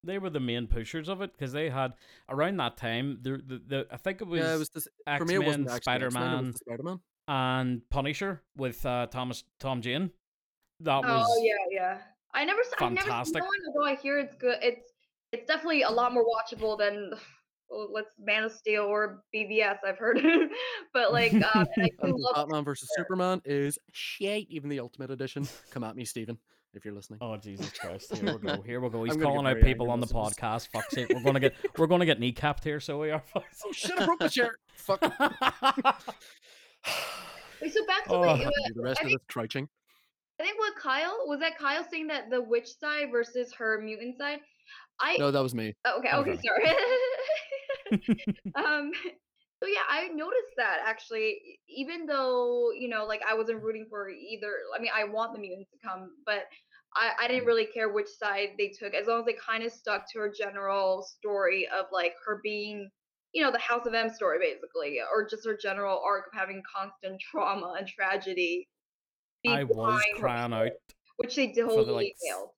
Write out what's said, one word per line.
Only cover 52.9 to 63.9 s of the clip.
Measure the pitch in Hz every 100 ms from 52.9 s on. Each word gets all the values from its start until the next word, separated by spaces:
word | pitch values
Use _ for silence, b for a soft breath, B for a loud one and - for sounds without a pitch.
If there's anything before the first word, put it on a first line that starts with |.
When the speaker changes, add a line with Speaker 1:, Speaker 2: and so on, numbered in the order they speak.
| 220 214
Speaker 3:
like, | 214 208
I |
wasn't | 220 220 226
rooting | 214 220 220
for | 208 196
either, | 185 170 220 208 185 92 117
I |
mean, | 233
I | 220
want | 208 214 226
the | 214
mutants | 202 185 196
to | _ 220
come, | 185 185 180 -
but | 208 - B B B _ -
I, | 226 -
I | 240
didn't | 254
Speaker 2:
Mm. | 240
Speaker 3:
really | 226 220
care | 233 220
which | 208 208
side | - 214 196 202 202
they | 202
took, | 202 202
as | 185 208
long | 233
as | 233
they | 220 -
kinda | 220 226
stuck | 226 - 202 -
to | 226
her | 208 208
general | 202 202 196 196 190 190
story | 202 - 208 202 185 190 -
of, | 190 185
like, | 185 175 170 -
her | 208
being, | 214 208 208 208 196 _ _ _ _
you | 330
know, | 285
the | 240
House | - 240
of | 233